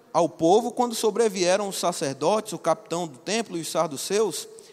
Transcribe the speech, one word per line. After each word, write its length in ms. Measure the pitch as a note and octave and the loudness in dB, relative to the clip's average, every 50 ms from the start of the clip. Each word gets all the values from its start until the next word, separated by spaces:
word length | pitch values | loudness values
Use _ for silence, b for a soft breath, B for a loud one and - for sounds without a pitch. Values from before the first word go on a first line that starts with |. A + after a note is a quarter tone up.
| - _ - | -12 _ 0
ao 160 | D#3 F3 D#3 | 2 2 2
povo 420 | - - D#3+ E3 F#3 A3 A#3+ B3 | 0 2 4 6 6 6 4 2
quando 220 | - - B3 A#3+ A#3 | 0 -2 -2 -2 0
sobrevieram 760 | - - A3 G3 G#3 A#3 A3 F#3 G3 F3 F3 F#3 G3+ G#3 G3 | 0 0 0 2 2 2 0 2 0 2 2 2 2 0 -2
os 80 | F3+ - | -4 -2
sacerdotes, 760 | - F3 F3+ - E3 C#3 C3+ C3 D3 E3 G#3 A3 G#3+ - - | -2 -2 -2 -2 -4 -4 -4 0 0 2 2 0 0 -4 -8
o 60 | D#3 | -4
capitão 480 | - E3 E3 D#3+ - - D#3+ E3+ F3+ E3 | 0 0 0 0 -2 -6 -6 -4 -4 -6
do 100 | C3+ B2 | -10 -10
templo 400 | - - G3 A3+ A3+ - F#3 E3+ | -6 -4 -2 -2 -2 -4 -6 -8
e 40 | |
os 100 | D#3 - | -6 -4
saduceus, 760 | - E3+ D#3+ E3+ C#3+ B2+ - - F#3+ G#3 A3 G3 D#3 - - - - B B B | -2 -2 -2 -2 -4 -6 -6 -2 0 0 0 0 -2 -6 -10 -12 -16 B B B